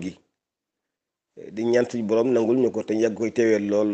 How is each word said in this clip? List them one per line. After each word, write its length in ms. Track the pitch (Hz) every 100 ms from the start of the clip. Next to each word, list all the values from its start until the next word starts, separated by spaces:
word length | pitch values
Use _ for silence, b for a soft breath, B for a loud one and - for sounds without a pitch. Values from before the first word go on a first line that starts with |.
gi, 120 | 90 90 _ _ _ _ _ _ _ _ _ _ _ - -
di 120 | 95 117
ñaan 240 | 120 123
suñu 140 | 120 107
borom 220 | 110 120
nangul 260 | 120 113 123
ñu 140 | 120
ko 120 | 110
te 100 | 101 107
yàgg 220 | 113 98
koy 140 | 113
teewee 260 | 107 113 104
lool, 300 | 101 104 107